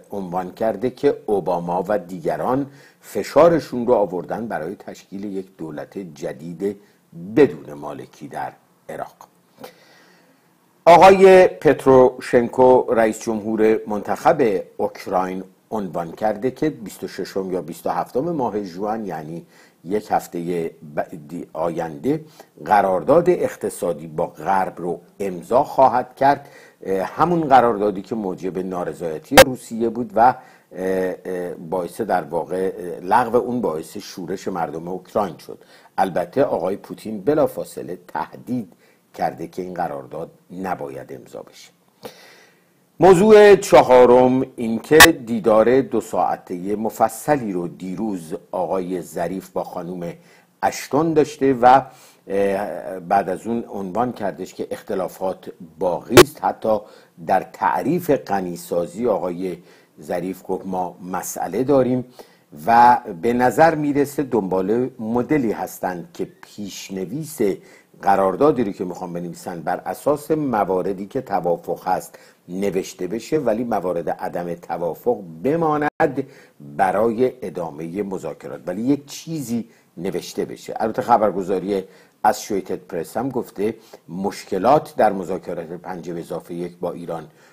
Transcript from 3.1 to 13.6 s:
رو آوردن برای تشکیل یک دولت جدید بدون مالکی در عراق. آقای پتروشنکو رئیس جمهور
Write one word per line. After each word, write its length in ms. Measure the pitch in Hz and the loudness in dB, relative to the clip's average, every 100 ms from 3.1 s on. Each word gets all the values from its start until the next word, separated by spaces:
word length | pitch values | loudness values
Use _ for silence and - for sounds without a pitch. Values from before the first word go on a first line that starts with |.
| 104 92 139 170 165 - 123 117 | -10 0 6 6 4 -2 -4 2
رو 80 | |
آوردن 520 | 120 98 87 - 90 113 | 2 2 -4 -8 -8 -8
برای 280 | 90 78 | -8 -8
تشکیل 500 | 104 - 92 - 98 | -10 -14 -18 -16 -12
یک 220 | 104 95 92 _ | -10 -10 -12 _
دولت 400 | 80 73 69 95 | -12 -12 -12 -12
جدید 840 | 92 73 82 - 82 82 98 202 _ _ _ 85 - 220 | -14 -10 -10 -10 -14 -6 -6 -6 _ _ _ -18 -4 2
بدون 360 | 135 - - | 2 2 -14
مالکی 560 | 71 147 - 65 - 71 | -14 -12 -14 -16 -18 -14
در 240 | 76 65 - _ _ - | -10 -10 -12 _ _ -16
عراق. 400 | 78 - _ - _ _ _ - - _ _ _ _ _ _ _ _ _ _ | -12 -14 _ -20 _ _ _ -20 -20 _ _ _ _ _ _ _ _ _ _
آقای 600 | - 170 190 196 190 185 185 | 8 10 12 12 10 10 8
پتروشنکو 1500 | - 151 135 135 131 127 - - 127 120 - 127 127 - | 6 2 4 6 8 8 4 2 2 2 4 6 6 4
رئیس 260 | 113 113 110 | 2 2 0
جمهور 600 | - 110 107 110 | -4 -4 -4 2